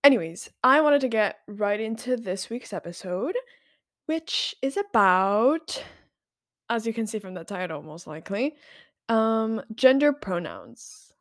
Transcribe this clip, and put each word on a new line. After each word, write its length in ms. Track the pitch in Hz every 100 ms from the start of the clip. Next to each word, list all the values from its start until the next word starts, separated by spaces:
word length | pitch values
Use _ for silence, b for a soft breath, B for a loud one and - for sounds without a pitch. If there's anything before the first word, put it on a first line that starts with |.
Anyways, 460 | 285 254 165 170 - _
I 160 | 254 277
wanted 220 | 302 285
to 60 | 262
get 320 | 220 208 - -
right 320 | 208 208 208
into 380 | 220 220 240 247
this 320 | 220 196 -
week's 240 | 240 -
episode, 640 | 185 175 175 190 180 254 453 523 b b b _ _ -
which 480 | 320 320 - - -
is 160 | 269 330
about, 1040 | 403 233 196 185 190 208 240 320 - - B B B _ _ _ _ _ _
as 160 | 233 226
you 60 |
can 140 | 226 220
see 120 | 214
from 160 | 196
the 100 | 185
title, 380 | 170 190 180 156
most 240 | 151 160 -
likely, 500 | 156 - 196 277 302 B B B _ -
um, 540 | 226 220 220 220 220 -
gender 380 | 226 262 269 294
pronouns. 1000 | 285 - 180 170 90 87 - - - - _